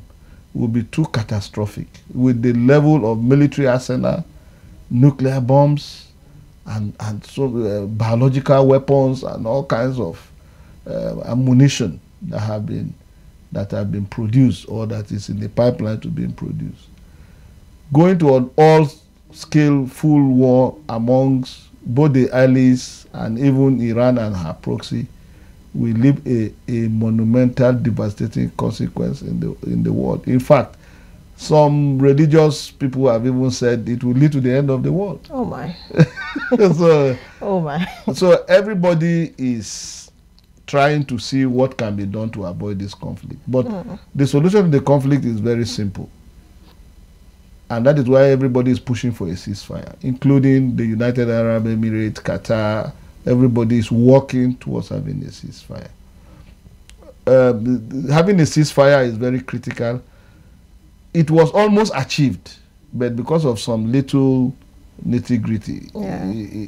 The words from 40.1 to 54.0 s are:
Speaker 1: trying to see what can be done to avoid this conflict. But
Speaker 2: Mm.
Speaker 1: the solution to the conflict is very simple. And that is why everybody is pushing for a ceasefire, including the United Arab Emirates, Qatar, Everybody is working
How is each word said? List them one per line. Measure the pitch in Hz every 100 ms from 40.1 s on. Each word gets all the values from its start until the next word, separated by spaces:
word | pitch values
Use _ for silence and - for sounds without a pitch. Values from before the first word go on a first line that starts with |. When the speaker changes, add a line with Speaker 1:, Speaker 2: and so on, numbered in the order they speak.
| _ _ _ _ _ -
Speaker 1:
trying | 143 143 151 143
to | 120
see | - 135 131
what | 123 131 -
can | 113 101
be | 101
done | 107 113
to | 110 90
avoid | 90 104 98
this | 98
conflict. | - - 87 - - -
But | 127 233
Speaker 2:
Mm. | 214 - - -
Speaker 1:
the | - 139
solution | 143 170 208 180
to | 139
the | 139
conflict | 143 131 143 123
is | 110
very | 113 117 113
simple. | - 104 95 76 - - - - - - - - - - - - - - - -
And | 117 123
that | 147
is | 123
why | 131 139
everybody | 135 135 123 127
is | 120
pushing | - 120 123
for | 113 87
a |
ceasefire, | 90 - 101 - 82 - -
including | 127 127 139 139 135 135 131 117
the | 117
United | 113 120 123 117
Arab | 113 117 113 113
Emirates, | 110 110 110 110 110
Qatar, | - 85 - 110 107 107 147 - - - -
Everybody | 123 127 117 117 120
is | 110
working | 117